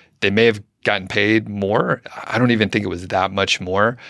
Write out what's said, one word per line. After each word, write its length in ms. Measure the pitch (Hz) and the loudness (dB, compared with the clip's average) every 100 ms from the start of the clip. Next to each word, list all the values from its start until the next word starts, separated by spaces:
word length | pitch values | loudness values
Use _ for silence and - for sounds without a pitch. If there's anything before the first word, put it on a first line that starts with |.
| _ _ | _ _
They 120 | 101 | 0
may 160 | 101 117 | 4 4
have 160 | 104 - _ | 2 -6 _
gotten 240 | - 104 95 | -4 -2 -2
paid 400 | 107 104 110 107 | 0 2 2 0
more. 520 | 101 98 110 180 151 - - | -4 0 0 0 -4 -6 -14
I 140 | - 113 | -6 0
don't 140 | 123 | 2
even 160 | 113 104 | 2 2
think 160 | 110 | 0
it 40 | 101 | -2
was 200 | 87 92 | -6 -4
that 240 | 98 95 | -2 -2
much 280 | 98 98 - | 0 -2 -2
more, 360 | 90 95 107 120 - | -2 0 2 0 -10